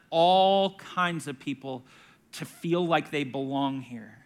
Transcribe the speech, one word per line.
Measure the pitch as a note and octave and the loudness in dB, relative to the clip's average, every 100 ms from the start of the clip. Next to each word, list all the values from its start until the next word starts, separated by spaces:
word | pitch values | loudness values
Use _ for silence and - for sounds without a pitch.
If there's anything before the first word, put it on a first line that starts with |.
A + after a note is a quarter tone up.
| _ | _
all | E3 F3 F#3 F#3+ G3 G3 F#3+ | 2 6 6 6 4 2 -4
kinds | - - F3+ E3 C#3+ | -8 -2 -2 -2 -8
of | C3 | -8
people | - C3 C3+ B2+ - - - _ _ | -8 -8 -8 -12 -14 -20 -20 _ _
to | - - | -16 -14
feel | - E3+ F3 E3+ | -10 -2 0 2
like | D#3+ C#3 | 0 0
they | D3+ C#3 | -6 -4
belong | C#3 C3+ C#3 C#3 C3+ | -6 -4 -2 -2 -4
here | A#2+ A#2+ G#2+ A2 | -10 -14 -16 -20